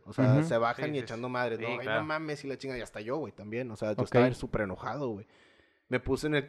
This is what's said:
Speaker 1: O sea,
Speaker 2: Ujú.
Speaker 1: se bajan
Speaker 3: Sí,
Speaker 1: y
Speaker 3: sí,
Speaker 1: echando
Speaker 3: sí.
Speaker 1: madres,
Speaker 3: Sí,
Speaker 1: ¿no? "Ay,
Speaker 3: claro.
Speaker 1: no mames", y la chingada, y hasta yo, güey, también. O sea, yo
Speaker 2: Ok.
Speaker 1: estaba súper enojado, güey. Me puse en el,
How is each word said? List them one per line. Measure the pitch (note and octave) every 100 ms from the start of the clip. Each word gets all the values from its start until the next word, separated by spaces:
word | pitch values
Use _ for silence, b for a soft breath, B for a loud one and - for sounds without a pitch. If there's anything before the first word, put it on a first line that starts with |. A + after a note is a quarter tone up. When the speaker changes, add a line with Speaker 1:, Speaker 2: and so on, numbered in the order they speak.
Speaker 1:
O | -
sea, | A#2 B2+ C#3
Speaker 2:
Ujú. |
Speaker 1:
se | D#3+ A#2
bajan | A#2 B2 D3+
Speaker 3:
Sí, |
Speaker 1:
y |
Speaker 3:
sí, | C#3+
Speaker 1:
echando | A2+ A2+ B2+
Speaker 3:
sí. |
Speaker 1:
madres, | B2+ B2 A2+
Speaker 3:
Sí, |
Speaker 1:
¿no? | A#2
"Ay, | B2
Speaker 3:
claro. | G#2+ A2
Speaker 1:
no | D#3
mames", | D#3 D#3 D3
y | C3+
la | B2+
chingada, | C3+ B2+
y |
hasta | G#2+ G#2+
yo, | G#2+ C#3
güey, | A2+
también. | - G#2 A#2 B2+
O | G#2+
sea, | G#2+
yo | G#2+
Speaker 2:
Ok. |
Speaker 1:
estaba | G2+ B2+ B2+
súper | B2 B2+ A2
enojado, | G2+ F#2+ - C3 C3+
güey. | G2+ A2+ _ _ _ _ _ -
Me | B2
puse | B2+ C3 D3+
en |
el, | D3